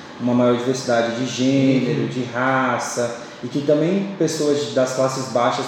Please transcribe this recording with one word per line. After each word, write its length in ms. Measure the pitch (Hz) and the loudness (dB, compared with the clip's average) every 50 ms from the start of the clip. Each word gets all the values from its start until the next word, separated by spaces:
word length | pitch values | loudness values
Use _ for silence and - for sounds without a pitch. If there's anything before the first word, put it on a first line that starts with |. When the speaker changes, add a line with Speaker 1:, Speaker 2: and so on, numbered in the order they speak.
| - - - - | -16 -16 -10 -4
Speaker 1:
uma 140 | 120 123 120 | -2 2 2
maior 220 | 123 123 123 123 | 4 4 4 4
diversidade 600 | 120 120 131 131 131 - 123 120 117 117 117 113 | 2 2 -2 -2 -2 0 0 2 2 2 0 -2
de 100 | 120 131 | -2 -4
gênero, 760 | 127 - - 127 131 139 135 135 135 131 127 120 120 117 131 139 | -4 -2 0 0 2 4 4 4 4 4 2 2 0 0 0 -2
Speaker 2:
Uhum. 40 | 135 | -2
Speaker 1:
de 160 | - 131 123 | -2 -4 -6
raça, 920 | 117 - 120 127 131 131 131 127 123 120 117 - - - 127 120 117 117 - - - - - - | -4 -2 -2 0 0 2 2 0 0 0 -2 -4 -4 -4 -2 -2 -2 -4 -8 -12 -14 -14 -12 -10
e 60 | 123 | -6
que 140 | - 147 139 | -6 -2 2
também 480 | 147 151 147 156 170 190 196 196 - - - | 2 2 4 4 2 2 0 -2 -2 -2 -2
pessoas 560 | 170 151 - - 151 147 143 - - 120 113 | 0 0 0 0 0 2 2 0 0 -2 0
das 200 | 131 127 123 - | 0 0 0 0
classes 380 | - 131 135 131 139 127 113 113 | 0 0 0 0 -4 -6 -2 0
baixas 320 | 120 120 127 127 135 127 | 0 0 2 0 -2 -4